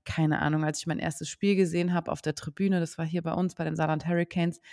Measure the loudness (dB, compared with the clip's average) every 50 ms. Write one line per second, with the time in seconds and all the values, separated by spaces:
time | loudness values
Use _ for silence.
0 | _ -6 0 2 4 4 4 2 2 2 2 2 2 0 -2 -4 -4 -4 -4 -2
1 | -2 -4 -4 -4 -8 -10 -6 0 2 2 4 4 4 2 2 0 0 2 0 0
2 | 0 -2 -4 -2 -2 -4 -4 -4 -8 -10 -4 -2 0 2 2 2 0 -2 -2 -4
3 | -4 -2 -2 -2 -2 -2 -2 0 0 -2 -2 -4 -4 -4 0 0 0 0 0 0
4 | 0 0 2 2 0 0 0 0 0 0 -2 -4 _ -20